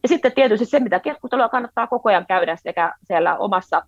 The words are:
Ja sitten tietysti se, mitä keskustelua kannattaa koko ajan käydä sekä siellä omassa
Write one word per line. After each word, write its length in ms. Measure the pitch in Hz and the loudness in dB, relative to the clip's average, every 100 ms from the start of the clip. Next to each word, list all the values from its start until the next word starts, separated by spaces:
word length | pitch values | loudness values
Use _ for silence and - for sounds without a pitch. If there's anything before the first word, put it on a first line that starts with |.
Ja 60 | 254 | 0
sitten 240 | 320 254 | 2 2
tietysti 340 | 247 269 220 233 | 2 2 2 2
se, 140 | 285 | 0
mitä 200 | 247 185 | 0 -2
keskustelua 480 | 302 294 254 - 233 | -4 -8 -6 -2 0
kannattaa 380 | 254 240 - 240 | -2 -4 -6 -4
koko 220 | 240 226 | -2 2
ajan 180 | 185 175 | 2 2
käydä 300 | 185 170 165 | -2 0 -4
sekä 380 | - 170 170 - | -6 -2 -4 -4
siellä 320 | _ 170 170 - | _ 0 0 0
omassa 460 | 202 185 - 165 | -2 -2 -2 -4